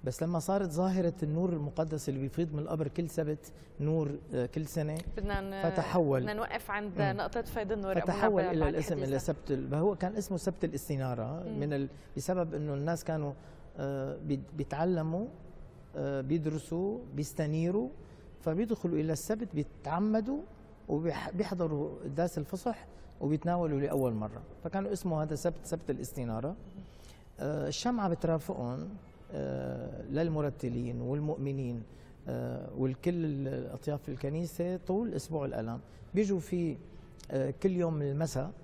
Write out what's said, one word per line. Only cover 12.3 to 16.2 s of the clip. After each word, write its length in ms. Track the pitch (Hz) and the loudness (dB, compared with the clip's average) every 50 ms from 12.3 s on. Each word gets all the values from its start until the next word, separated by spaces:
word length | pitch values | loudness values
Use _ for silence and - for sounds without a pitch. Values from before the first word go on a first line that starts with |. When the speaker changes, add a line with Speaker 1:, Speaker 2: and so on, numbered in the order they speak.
| 185 180 175 160 160 | 2 2 2 0 0
Speaker 1:
إنه 200 | 151 151 151 143 | -2 0 0 0
الناس 300 | 139 143 160 170 165 - | 0 2 0 0 0 0
كانوا، 300 | - 160 156 147 143 139 151 - - - - - - - | 0 0 0 0 -2 -4 -6 -12 -16 -16 -16 -16 -14 -6
آه، 400 | - 143 139 139 135 135 135 147 151 151 | -4 -2 -2 0 0 -2 -2 -4 -4 0
بيت-، 260 | 151 139 135 131 - - | 0 0 0 -2 -6 -6
بيتعلموا، 680 | 151 143 - 139 143 165 180 180 165 156 160 165 180 220 254 - - - - - - - - - - - - - | -6 -4 -2 0 2 2 4 4 2 2 2 0 0 -2 -4 -6 -12 -16 -16 -14 -14 -14 -16 -16 -18 -18 -8 -4
آه، 260 | 151 139 139 139 135 | -2 0 0 0 0